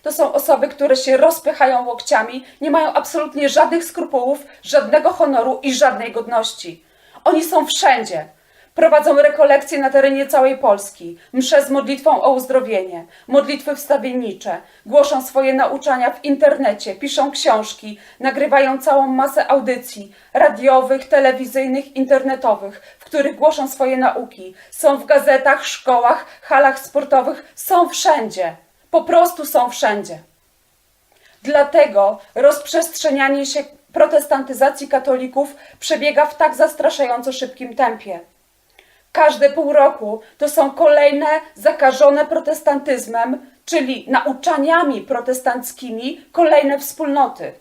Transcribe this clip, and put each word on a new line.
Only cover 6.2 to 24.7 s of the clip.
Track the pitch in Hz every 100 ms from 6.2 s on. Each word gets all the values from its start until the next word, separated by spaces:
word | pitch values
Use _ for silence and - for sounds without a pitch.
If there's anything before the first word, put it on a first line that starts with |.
| 220 240 220 - 170 165 _ _ _ -
Oni | 302 320
są | 330 339 285
wszędzie. | - 381 240 208 165 151 _ _ _ _ -
Prowadzą | 330 302 302 285
rekolekcje | 294 294 285 277 - 285
na | 269
terenie | 269 269 269 277
całej | 285 262 269
Polski, | 240 202 - - 170 170 _
msze | 254 254 294
z | 277
modlitwą | 277 233 269 320 262
o | 254
uzdrowienie, | 254 254 262 220 202 185 170 170 - -
modlitwy | 277 277 285 294 285
wstawiennicze, | - 277 254 247 233 185 208 170 - _ 208
głoszą | 285 285 277
swoje | 254 269 269
nauczania | 262 262 277 294 254 240
w | -
internecie, | 285 277 294 285 247 214 214
piszą | 185 277 - 285
książki, | - 302 220 214 - 214 208 - _
nagrywają | 262 277 294 269 269 269
całą | 311 277 269
masę | 262 269 294 -
audycji | 277 240 247 - 208 196 _ _
radiowych, | 277 294 208 262 262 254 269 -
telewizyjnych, | 285 269 254 254 262 262 262 277 269
internetowych, | 262 262 262 262 240 202 196 - - _
w |
których | - 311 277 -
głoszą | 302 302 277
swoje | - 262 262
nauki. | 262 - - - 185 - -